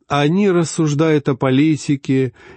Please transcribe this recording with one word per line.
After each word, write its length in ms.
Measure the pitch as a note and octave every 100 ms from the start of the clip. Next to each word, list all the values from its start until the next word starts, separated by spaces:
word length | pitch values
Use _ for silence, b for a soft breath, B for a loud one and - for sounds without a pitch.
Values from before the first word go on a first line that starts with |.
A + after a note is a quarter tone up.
| -
они 420 | C#3+ D3 F#3 G#3
рассуждают 800 | F3 E3 - D#3 C#3+ D#3+ D3+ D3
о 80 | C3+
политике 960 | C3+ C3 D#3 D3 - C#3 - C3+ B2+ B B